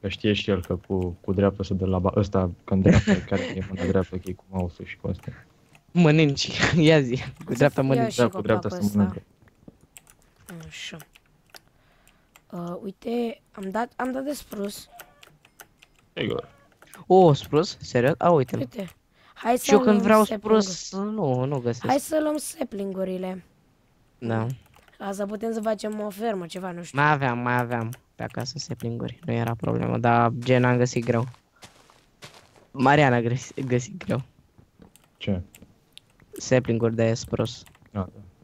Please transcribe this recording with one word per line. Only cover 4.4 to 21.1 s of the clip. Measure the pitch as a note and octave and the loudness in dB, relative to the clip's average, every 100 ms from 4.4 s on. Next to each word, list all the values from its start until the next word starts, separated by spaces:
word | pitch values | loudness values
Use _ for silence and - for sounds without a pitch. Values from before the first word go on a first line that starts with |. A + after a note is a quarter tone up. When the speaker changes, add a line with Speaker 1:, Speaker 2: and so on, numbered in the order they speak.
| _ | _
Speaker 1:
mouse-ul | F#2+ F2 - F#2 | -6 -6 -8 -16
și | - | -10
cu | - | -8
astea. | F#2 - - - _ _ _ _ | -8 -10 -18 -20 _ _ _ _
Speaker 2:
Mănânci, | F3 E3 D3+ D#3 C#3 - - - | 4 6 8 4 2 -4 -2 0
<laughs> | E3 D#3 | 4 6
ia | D#3+ | 6
zi, | C3 C3 - - - | 4 -2 -6 -14 -8
cu | |
Speaker 3:
Să | A#2+ | 2
Speaker 2:
dreapta | C#3+ - | 2 4
Speaker 3:
iau | C3+ | 0
Speaker 2:
mănânci. | C3+ - | 2 0
Speaker 3:
și | - | 2
Speaker 1:
Da, | |
cu | A#2+ | 0
Speaker 3:
copacul | - G#2 A2 | 0 0 0
Speaker 1:
dreapta | G#2+ | 0
se | F3+ G2+ | -2 0
Speaker 3:
ăsta. | G2+ | 2
Speaker 1:
mănâncă. | F#3+ - - _ _ _ - _ _ - _ _ _ _ - E3+ D#3+ | 0 -2 -16 _ _ _ -20 _ _ -20 _ _ _ _ -20 -18 -16
Speaker 3:
Așa. | - - E3 - _ _ _ _ - _ _ _ _ _ _ _ _ _ | -16 -14 -16 -20 _ _ _ _ -20 _ _ _ _ _ _ _ _ _
Uh, | F3+ E3+ F3 | -10 -8 -8
uite, | G3+ F#3+ - A#3+ A#3 - _ | -10 -10 -6 -4 -4 -6 _
am | - F#3+ | -12 -8
dat, | G3 A#3+ _ | -6 -6 _
am | B3+ | -6
dat | C4 | -4
de | C4+ | -6
sprus. | C#4+ - G#3+ G3+ - - - - _ - _ _ _ - _ _ _ _ | -8 -10 -8 -8 -8 -20 -20 -20 _ -20 _ _ _ -20 _ _ _ _
Speaker 1:
Sigur. | - G#2+ - - _ _ _ _ - - | -8 -6 -6 -10 _ _ _ _ -20 4
Speaker 2:
O, | F#3 F3+ | 8 8
sprus? | C#3 - D3 F3+ - | 6 2 0 0 -6
Serios? | - B2+ A#2+ E3 | -2 2 2 2
A, | F3 | 4
uite-l. | E3 C3 - | 4 2 -4
Speaker 3:
Uite. | - B3 F#3 _ _ _ _ | -6 -8 -12 _ _ _ _
Hai | - A3 B3 | -8 -2 -2
Speaker 2:
Și | - | 4
eu | D4+ | 4
Speaker 3:
să | |
Speaker 2:
când | B3+ G#3 | 6 4
Speaker 3:
luăm | |
Speaker 2:
vreau | G3 A3 | 6 6
Speaker 3:
sapling-uri. | G#3 A3 G#3+ A3 F#3+ | 4 0 2 2 2
Speaker 2:
sprus, | F3 - F#3+ | -6 -10 -8
nu, | G3+ | -6